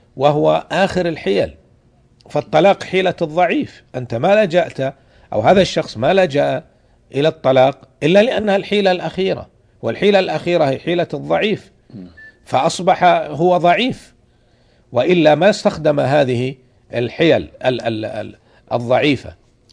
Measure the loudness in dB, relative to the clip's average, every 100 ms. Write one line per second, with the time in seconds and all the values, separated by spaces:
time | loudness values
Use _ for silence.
0 | _ -2 0 2 2 0 -2 -2 0 0
1 | -4 -4 -2 -2 -2 -8 _ _ _ _
2 | _ _ -10 -8 -2 2 4 2 -2 -4
3 | -2 -4 -4 0 0 -2 -6 -12 _ -12
4 | -8 -4 2 2 2 0 -2 -4 -8 -8
5 | _ _ _ 0 4 4 2 -2 -6 -4
6 | 0 0 0 0 -2 -4 -10 _ _ _
7 | _ -2 -2 0 2 4 4 0 -12 _
8 | 2 4 4 0 0 -2 0 0 0 0
9 | -4 -6 -4 -4 -10 _ _ _ -8 -2
10 | 2 2 2 -4 -2 0 0 -2 -4 -4
11 | -4 -6 -4 -2 0 -4 -8 _ _ -20
12 | -20 -20 -20 _ -4 -2 0 0 0 2
13 | 4 2 0 -2 0 2 2 2 0 -6
14 | -14 _ _ _ _ _ _ _ _ -2
15 | 2 4 4 4 4 2 -2 -2 0 0
16 | 0 2 0 -2 -4 -8 _ _ _ -6
17 | -6 0 2 2 -2 -6 -4 -2 -4 -6
18 | -6 -10 -12 -16 _ _ -8 -6 0 2
19 | 2 0 -4 -20 _ _ _